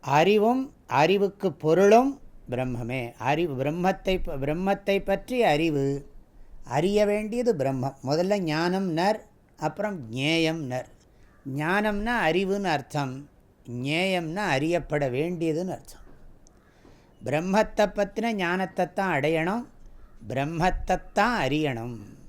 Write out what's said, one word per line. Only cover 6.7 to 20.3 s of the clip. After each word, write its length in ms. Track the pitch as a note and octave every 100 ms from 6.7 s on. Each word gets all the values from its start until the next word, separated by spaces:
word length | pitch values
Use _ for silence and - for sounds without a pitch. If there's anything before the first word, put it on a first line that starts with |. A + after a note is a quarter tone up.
| B2+ F3 G#3 G#3
வேண்டியது 460 | G#3 G#3+ A#3 A#3+
பிரம்மம். 440 | F3+ C3+ C3+ C3 -
முதல்ல 400 | B2+ D3+ F#3 G#3
ஞானம்னர், 760 | F3 D3+ F3 F#3 F#3+ D#3+ F#3 G#3+ - _ _ _
அப்புறம் 400 | D3+ D3+ G#3 F#3+ A2+
ஞேயம்னர். 760 | A#2 C#3 E3 D#3+ E3 C#3 B2+ B2+ - _ _ - - -
ஞானம்னா 600 | C3+ D#3 F#3+ G#3+ G#3 G#3+ A#3+
அறிவுன்னு 480 | E3 E3 G3 G3 G3
அர்த்தம், 440 | D3+ - D3+ C3+ C3 D3 _ _ _ - A#2+
ஞேயம்னா 640 | C3+ D#3 F#3+ F#3 D#3+ F3+ G3+
அறியப்பட 560 | C3+ D#3 E3+ - D3+ C#3
வேண்டியதுன்னு 680 | B2 D#3+ F3+ E3 D#3 F#3
அர்த்தம். 320 | D#3 - - - - - - - _ _ _ - - _ _
பிரம்மத்தை 640 | A2+ D3 F3+ G3 G#3+ - G#3
பத்தின 400 | G#3 G3+ G#3+ A3+
ஞானத்தை 520 | G#3+ F3 F#3 F#3 - F3+
தான் 200 | - F#3+
அடையணும், 500 | D3+ D3 D#3+ E3 A3 A#3+ - - - - -
பிரம்மத்தை 680 | G#2+